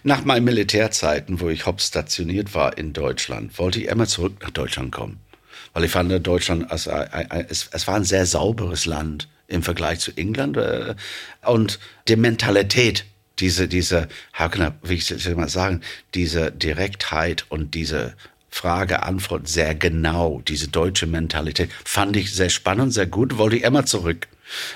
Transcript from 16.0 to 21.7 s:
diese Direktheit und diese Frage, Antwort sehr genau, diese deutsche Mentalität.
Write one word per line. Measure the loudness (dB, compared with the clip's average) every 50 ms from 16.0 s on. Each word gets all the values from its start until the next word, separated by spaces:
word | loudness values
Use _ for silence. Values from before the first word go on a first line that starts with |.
| -14 _ -2
diese | 0 0 0 2 0 0 0
Direktheit | -2 -2 -2 -2 0 0 -2 -4 -4 -6 -6 -4 -2 0 0 0 -2 -4 -6 -6
und | -4 -4 -4 -4 -4
diese | -4 -4 -2 -2 -2 -4 -4 -8 -14 -20 -20 _ _ _ _
Frage, | -10 -4 -2 0 0 0 0 0 0 0 0
Antwort | -2 -2 -4 -2 -4 -4 -4 -4
sehr | -2 0 0 2 2 2
genau, | 0 0 2 2 2 2 2 2 2 2 0 0 -2 -4
diese | -4 -4 -4 -4 -2
deutsche | 0 0 2 2 0 0 0
Mentalität. | 0 0 -2 -2 -2 -2 -2 -2 -2 0 0 -2 -2